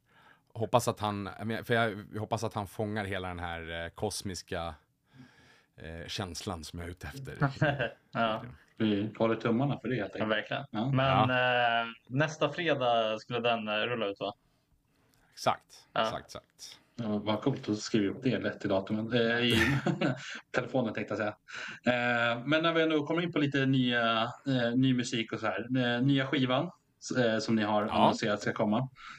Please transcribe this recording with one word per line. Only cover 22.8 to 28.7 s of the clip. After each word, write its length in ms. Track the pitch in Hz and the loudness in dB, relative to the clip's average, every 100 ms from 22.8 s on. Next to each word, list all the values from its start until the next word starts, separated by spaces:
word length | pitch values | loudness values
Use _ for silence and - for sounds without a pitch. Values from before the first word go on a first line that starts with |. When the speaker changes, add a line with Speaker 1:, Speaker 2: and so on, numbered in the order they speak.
Speaker 3:
ändå 240 | 160 156 143 | 4 2 0
kommer 160 | 165 | 0
in 100 | 175 | 0
på 80 | 156 | 0
lite 260 | 143 139 135 | 2 4 4
nya, 560 | 135 123 120 113 113 | 4 4 4 4 2
eh, 520 | 117 - - 127 117 123 | 0 -2 0 2 2 4
ny 180 | 131 | 4
musik 400 | 123 117 117 107 | 4 0 -2 -2
och 60 | 113 | -2
så 60 | 110 | -2
här. 220 | 98 120 127 123 120 | -2 0 0 2 2
Eh, 60 | |
nya 260 | 135 139 135 | 4 2 2
skivan, 440 | 151 127 127 175 - _ _ - | 0 2 2 -2 -8 _ _ -2
s-, 60 | 127 | 2
eh, 200 | 117 110 | 2 2
som 160 | 110 110 | 2 2
ni 80 | |
har 180 | 107 104 110 | 4 2 2
Speaker 1:
Ja. 60 | |
Speaker 3:
annonserat 500 | 104 127 - 113 107 | 4 4 4 0 -2
ska 120 | 117 | -2
komma. 360 | - 110 | 0 2